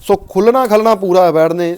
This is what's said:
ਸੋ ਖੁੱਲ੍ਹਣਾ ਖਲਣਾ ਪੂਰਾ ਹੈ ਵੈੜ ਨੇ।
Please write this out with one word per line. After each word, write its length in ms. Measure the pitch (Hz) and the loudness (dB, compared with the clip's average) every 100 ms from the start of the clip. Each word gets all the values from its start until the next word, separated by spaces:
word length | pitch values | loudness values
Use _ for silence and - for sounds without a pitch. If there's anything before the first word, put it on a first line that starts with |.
ਸੋ 140 | - 196 | -4 -4
ਖੁੱਲ੍ਹਣਾ 500 | - 190 220 262 247 | -4 -2 0 0 0
ਖਲਣਾ 280 | 214 220 | 0 0
ਪੂਰਾ 300 | 208 190 180 | -2 0 2
ਹੈ 60 | 175 | 2
ਵੈੜ 220 | 160 165 | 2 0
ਨੇ। 240 | 170 170 | -2 -6